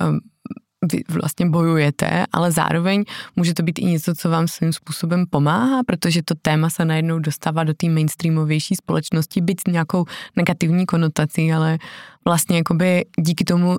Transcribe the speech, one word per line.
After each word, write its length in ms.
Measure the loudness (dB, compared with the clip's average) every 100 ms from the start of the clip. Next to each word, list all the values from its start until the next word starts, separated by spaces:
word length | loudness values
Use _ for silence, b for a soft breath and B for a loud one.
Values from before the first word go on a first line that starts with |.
eh, 40 | -2 -2 -4 _ -16 -16 -18 _ -2
vy 120 | -2 -2
vlastně 360 | -4 -4 -2 0
bojujete, 800 | 2 2 2 2 0 -2 0 0
ale 200 | 0 0
zároveň 520 | 2 0 0 0 0 -2 B B -2
může 180 | 0
to 100 | 0
být 160 | -2 0
i 60 | 0
něco, 300 | 0 -2 -2
co 140 | 0
vám 180 | 0 0
svým 260 | 0 -2
způsobem 520 | -2 -8 -8 -2 -2 0
pomáhá, 540 | 2 2 2 2 0
protože 380 | 0 -2 0 0 -2
to 100 | -2
téma 280 | 0 2 2
se 160 | 0 0
najednou 340 | 0 0 -2
dostává 440 | -2 -4 -2 0
do 100 | 0
té 160 | 0 0
mainstreamovější 840 | 2 0 -2 0 0 2 0 -2 -4
společnosti, 680 | -2 -4 0 -2 -2 -2
byť 160 | 0 0 0
s 40 |
nějakou 340 | 0 0 -2 -2 B B -2
negativní 500 | 0 0 0 2 2
konotací, 680 | 2 2 0 -2 0 0
ale 240 | 2 0 -2 B B B B 0
vlastně 320 | 0 2 0
jakoby 480 | 2 2 4 2 0 -2
díky 240 | 0 0
tomu 340 | 2 2 2